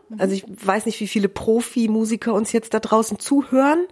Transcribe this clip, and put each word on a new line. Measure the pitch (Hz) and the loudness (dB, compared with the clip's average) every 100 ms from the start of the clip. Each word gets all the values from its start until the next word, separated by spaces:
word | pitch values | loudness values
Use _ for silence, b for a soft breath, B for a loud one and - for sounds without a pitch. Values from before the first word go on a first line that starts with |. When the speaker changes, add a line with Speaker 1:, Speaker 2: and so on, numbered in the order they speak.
| - | -12
Speaker 1:
Mhm. | 214 | -4
Speaker 2:
Also | 190 | -2
ich | 190 - | -2 -6
weiß | - 196 202 226 | -6 -2 0 -2
nicht, | - | -4
wie | 208 | -4
viele | 220 196 | -2 -2
Profimusiker | - - 226 233 247 226 220 220 226 240 | -2 0 0 0 -2 0 0 0 -2 0
uns | 208 220 | -2 0
jetzt | 233 - | -2 0
da | 220 | -4
draußen | - 220 220 208 | 2 2 2 -4
zuhören. | - 285 262 262 277 330 359 | 0 0 4 2 4 2 0